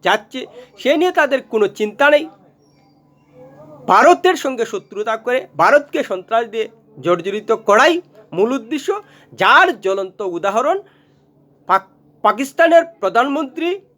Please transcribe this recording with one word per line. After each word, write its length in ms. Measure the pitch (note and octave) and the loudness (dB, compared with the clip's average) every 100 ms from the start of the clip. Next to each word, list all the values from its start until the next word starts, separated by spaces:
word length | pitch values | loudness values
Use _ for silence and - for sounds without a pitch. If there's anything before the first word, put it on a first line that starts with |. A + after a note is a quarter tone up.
| F3+ | -2
যাচ্ছে, 340 | G#3+ G#3+ C4 - - - _ | -4 -4 -14 -14 -20 -20 _
সে 180 | B3 D#4 | -2 0
নিয়ে 160 | F4+ | 0
তাদের 280 | F4 D4 C4+ B3+ | 0 0 -2 -4
কোনো 140 | A3 G3+ G3+ | -2 -2 -2
চিন্তা 280 | G#3+ G#3 C#4+ | -8 0 2
নেই। 100 | D4 D#4+ - _ _ _ _ _ _ _ _ _ - - - - - - | 2 0 -16 _ _ _ _ _ _ _ _ _ -20 -20 -20 -20 -16 0
ভারতের 440 | F#3+ C#4 F4 F4+ F4 | 4 6 4 2 -2
সঙ্গে 200 | C#4 B3+ A3+ | -4 -6 -8
শত্রুতা 440 | G3+ - G3 G#3+ A3 | -8 -12 -10 -6 -6
করে 220 | A3 B3+ - C#3+ | -4 -6 -6 0
ভারতকে 440 | F3 C#4+ C#4+ D#4 - | 4 4 0 -8 -6
সন্ত্রাস 340 | F#3+ F3+ A3+ A#3 | -8 -4 -4 -4
দিয়ে 140 | A3 G#3+ _ _ - | -8 -8 _ _ -10
জর্জরিত 460 | C#3+ F3 E3+ G3+ - - - | -2 -2 -2 -8 -4 -4 2
করাই 260 | G#3 D4 F4 - _ - | 4 4 0 -6 _ -12
মূল 200 | - A3 | -2 -2
উদ্দেশ্য, 360 | C4 A3 D4+ - G4 - - _ | -2 -6 -10 -6 -8 -8 -20 _
যার 360 | A#2 F#3+ C4+ F4+ B3 | -2 4 4 4 0
জ্বলন্ত 360 | F#3+ G3 F#3+ _ G3+ E3+ | -4 -4 -6 _ -8 -4
উদাহরণ 400 | G3 G#3 C#4 G4 - _ _ _ _ _ _ _ _ | -4 -2 -2 -2 -6 _ _ _ _ _ _ _ _
পাক-, 240 | F#3+ F#3+ _ _ _ | -2 -2 _ _ _
পাকিস্তানের 600 | G#3 G#3 C4+ - E4 E4 E4 - | -2 0 -6 0 4 4 2 -6
প্রধানমন্ত্রী 680 | F#3+ A3+ C4+ C#4+ C#4 C4 E4 G4 _ | -2 0 0 -2 -6 -6 -6 -6 _